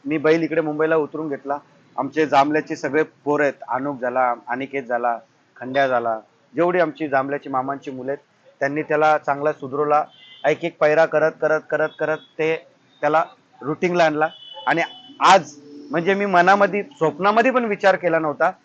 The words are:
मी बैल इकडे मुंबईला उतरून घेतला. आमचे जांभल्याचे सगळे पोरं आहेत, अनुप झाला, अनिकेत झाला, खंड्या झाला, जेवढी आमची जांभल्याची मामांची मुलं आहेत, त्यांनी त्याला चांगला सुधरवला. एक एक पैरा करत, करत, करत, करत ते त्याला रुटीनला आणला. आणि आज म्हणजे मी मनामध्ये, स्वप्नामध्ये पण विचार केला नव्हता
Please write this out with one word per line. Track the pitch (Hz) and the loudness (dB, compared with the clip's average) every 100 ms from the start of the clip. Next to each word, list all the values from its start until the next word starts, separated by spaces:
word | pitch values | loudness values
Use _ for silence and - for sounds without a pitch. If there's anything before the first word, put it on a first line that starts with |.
मी | 139 156 | -4 0
बैल | 151 165 | 2 2
इकडे | 160 160 | 2 -2
मुंबईला | 156 151 160 | -2 -2 0
उतरून | 160 143 151 160 | 0 -2 -6 -8
घेतला. | 139 139 143 _ _ _ - | -8 -8 -8 _ _ _ -8
आमचे | 139 156 | -6 -2
जांभल्याचे | 151 139 143 151 151 | 2 4 4 0 -2
सगळे | 156 147 147 | -8 -2 -2
पोरं | 156 _ 143 147 | -2 _ -4 0
आहेत, | 143 131 - | 0 -2 -8
अनुप | 123 143 135 | -6 -4 -4
झाला, | 123 127 123 120 - | -2 0 0 -2 -6
अनिकेत | 127 135 139 | -8 -6 -8
झाला, | 117 120 120 113 _ _ _ - | -4 -2 -2 -4 _ _ _ -16
खंड्या | 123 135 135 | -4 0 2
झाला, | 123 117 110 - _ _ | 0 -2 -6 -10 _ _
जेवढी | 131 175 180 | -2 0 2
आमची | 160 - 156 | 0 -2 -2
जांभल्याची | 135 139 143 143 | -2 -2 -6 -4
मामांची | 131 131 139 139 | -4 -4 -8 -10
मुलं | 131 127 | -10 -8
आहेत, | 143 _ _ _ _ | -8 _ _ _ _
त्यांनी | 139 147 | -4 -4
त्याला | 151 151 156 151 | -2 2 2 2
चांगला | - 143 151 | 0 -2 -2
सुधरवला. | 151 135 139 147 147 151 _ - - 139 | -4 -8 -4 0 0 0 _ -20 -4 -2
एक | 151 | -2
एक | 170 - | -4 0
पैरा | 151 156 | 2 4
करत, | 160 151 156 156 | 4 2 0 0
करत, | 151 156 - | -2 -2 -2
करत, | 147 156 - | -2 -2 -2
करत | 156 156 | -4 -4
ते | 135 - 156 160 - _ _ _ | -8 -4 -2 -4 -8 _ _ _
त्याला | 147 160 - - _ _ | 0 0 0 -10 _ _
रुटीनला | 135 156 185 175 | -10 -4 -2 2
आणला. | 160 151 156 - - - 247 | 2 2 -2 -4 -20 -8 -2
आणि | 160 156 - - - | -2 -2 -10 -20 0
आज | 147 190 147 - - - - | 6 6 4 -18 -20 -20 -6
म्हणजे | 151 170 | -4 0
मी | 196 | -2
मनामध्ये, | 202 180 175 202 202 202 | 2 4 6 4 4 0
स्वप्नामध्ये | 196 - 156 147 196 220 240 | -8 -2 -4 0 2 2 2
पण | 247 | 0
विचार | 233 202 196 | -2 0 2
केला | 185 175 160 | 2 0 0
नव्हता | 156 131 165 180 | -2 0 -2 -2